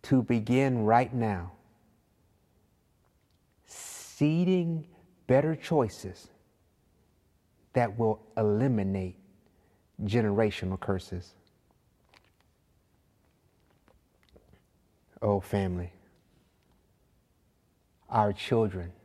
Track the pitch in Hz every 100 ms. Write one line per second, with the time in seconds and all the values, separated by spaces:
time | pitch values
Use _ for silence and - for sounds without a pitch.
0 | - 131 107 120 107 127 135 123 107 117
1 | 123 123 113 95 90 - _ _ _ _
2 | _ _ _ _ _ _ _ _ _ _
3 | _ _ _ _ _ _ _ - - -
4 | - - 147 160 180 185 170 165 151 -
5 | _ _ - 131 151 160 - 160 113 -
6 | 95 90 - _ _ _ _ _ _ _
7 | _ _ _ _ _ _ _ 127 117 107
8 | 113 110 - - 107 104 135 117 98 98
9 | 92 92 _ _ _ _ _ _ _ -
10 | 107 113 110 101 110 - 92 95 - 95
11 | - 92 - _ _ _ _ _ _ _
12 | _ - _ _ _ _ _ _ _ _
13 | _ _ _ _ _ _ _ _ _ _
14 | _ _ _ - _ _ _ _ _ _
15 | _ - 107 101 - 101 95 90 87 -
16 | _ _ _ _ _ _ _ _ _ _
17 | _ _ _ _ _ _ _ _ _ _
18 | _ 117 104 98 - 117 110 92 87 -